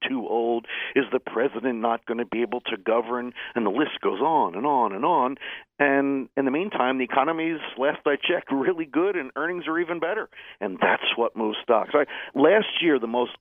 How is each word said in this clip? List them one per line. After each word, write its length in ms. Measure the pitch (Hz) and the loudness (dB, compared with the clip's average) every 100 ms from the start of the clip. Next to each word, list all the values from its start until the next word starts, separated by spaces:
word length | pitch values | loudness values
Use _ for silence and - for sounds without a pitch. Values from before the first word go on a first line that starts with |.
| 120 | -4
too 220 | 131 92 | -4 -2
old? 380 | 113 117 117 - - - | 0 0 -2 -4 -8 -2
Is 120 | - 120 | 0 0
the 80 | 127 | -2
president 580 | - 110 135 113 123 117 | -2 -2 -2 0 -4 0
not 260 | 117 117 - | 0 -2 -4
gonna 200 | 117 113 | -4 -4
be 160 | 113 | -2
able 180 | 117 123 - | -2 -4 -6
to 60 | 107 | -4
govern? 560 | 95 113 113 123 123 - - 120 | 0 0 0 -4 -6 -10 -6 -2
And 100 | 107 | 0
the 40 | |
list 300 | 110 143 - | 0 -2 -2
goes 160 | 98 98 | -2 0
on 360 | 147 156 101 87 | 2 2 2 0
and 100 | 143 | 0
on 260 | 139 110 | 2 0
and 140 | 98 151 | 0 2
on. 320 | 165 127 135 - - - - | 2 2 -2 -12 -14 -8 0
And 520 | 143 139 139 139 123 - | 4 4 4 0 -2 -2
in 80 | 135 | 0
the 60 | |
meantime, 480 | 143 202 - 127 131 | 0 -2 0 0 0
the 40 | |
economy's, 560 | 123 135 143 165 160 160 - - | 0 0 0 0 -4 -4 -8 -2
last 220 | 139 143 151 | -2 0 -2
I 100 | 143 | 0
checked, 340 | - 180 - | 0 -2 -2
really 360 | 139 131 170 156 | -2 0 -2 -2
good, 320 | 147 190 180 | 0 0 0
and 120 | 131 - | -6 -4
earnings 320 | 160 180 151 | -4 -4 -2
are 100 | 160 | -2
even 220 | 170 170 | -2 -2
better. 300 | 165 214 - - - - | -4 -4 -6 -12 -20 -8
And 160 | 98 90 | -6 0
that's 360 | 87 - - - | 0 0 0 0
what 180 | 117 - | -2 0
moves 220 | 110 107 | -4 -2
stocks. 260 | - 110 - | 2 2 4
I, 120 | 147 139 - - 127 | 2 0 -4 -6 4
last 300 | 147 214 - - | 6 6 4 0
year, 160 | 170 135 | 2 2
the 100 | 113 | 2
most 240 | 120 120 - | 0 -2 -4